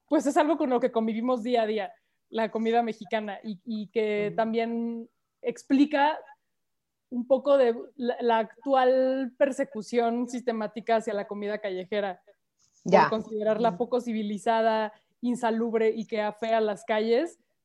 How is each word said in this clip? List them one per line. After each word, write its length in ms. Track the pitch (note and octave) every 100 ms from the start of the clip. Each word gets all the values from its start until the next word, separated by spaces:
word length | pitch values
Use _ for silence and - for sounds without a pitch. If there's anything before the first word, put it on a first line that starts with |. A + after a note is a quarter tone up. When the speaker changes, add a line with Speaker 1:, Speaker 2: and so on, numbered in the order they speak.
| _
Speaker 1:
pues, 180 | D4+ B3
es 100 | D#4+
algo 200 | D4+ E4
con 120 | D4+
lo 80 | B3
que 140 | B3
convivimos 500 | A3+ A3 A3 A#3+ B3+
día 200 | A3 A#3+
a 40 | A3
día, 260 | G#3+ F#3 - _ _ _
la 220 | A3 A3
comida 320 | A3+ A3+ A#3
mexicana, 560 | A#3 G#3+ G3+ A3 G#3+ F#3+
y, 180 | A3+ G3
y 240 | - G#3+ G#3
que 380 | A#3 G#3+ G#3 G#3
Speaker 2:
Ujú. 80 | F3
Speaker 1:
también 720 | A3+ A3+ A3+ A#3 A#3 A#3 A#3 _ _ _
explica 800 | - A#3 - C4+ C#4+ C#4+ C#4+ D#4 - - _ _ _ _ _ _ _
un 180 | B3 A#3+
poco 300 | C4 C#4 C#4
de 160 | B3 A#3 C4 -
la, 200 | B3 -
la 180 | A#3+ A3+
actual 920 | A3 - C#4 C4+ B3+ C4 C4 C4 C4 -
persecución 880 | C#4 C4+ C4+ G#3+ G#3 A#3+ A#3 A#3 B3
sistemática 680 | B3 B3 A3+ G#3+ - G3 A3+
hacia 160 | A3
la 120 | G#3 G3
comida 320 | G3+ G#3 G#3
callejera, 640 | G#3 F#3 F3+ G#3 G3+ F3+ _ _ _ _ _ _
por 80 | -
Speaker 3:
Ya. 180 | F3+ D3+
Speaker 1:
considerarla 580 | A3 - G#3+ G#3+ A3 A#3
Speaker 2:
Ujú. 80 | F3
Speaker 1:
poco 220 | A#3+ B3
civilizada, 920 | B3 A3 G#3 G#3 A#3 A3+ A3+ A3 G#3+ - _ _
insalubre 680 | A#3+ A#3+ A#3 A3+ A#3 A3 A3
y 160 | A3 G#3+
que 140 | A3
afea 380 | G#3 G#3 A3+ A3+
las 240 | G#3+ G3+
calles, 540 | - G#3+ A3 A#3 E4+ - _ _